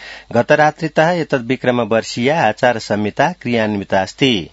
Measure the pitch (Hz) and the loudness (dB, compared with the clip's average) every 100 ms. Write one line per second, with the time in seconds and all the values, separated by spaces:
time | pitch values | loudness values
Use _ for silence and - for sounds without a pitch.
0 | - - - - - 151 151 - 160 160 | -20 -20 -4 0 2 4 2 0 -2 0
1 | 160 175 147 139 117 131 123 123 107 110 | 2 0 -2 -4 -2 -2 0 0 0 -2
2 | - - 123 165 113 - 127 113 - 104 | -2 -2 0 2 0 2 0 0 -2 -2
3 | 104 - 147 180 123 117 107 101 95 98 | -2 -2 -2 -2 -4 -2 0 -2 -2 -2
4 | 95 - 139 107 73 | -2 -2 0 0 -4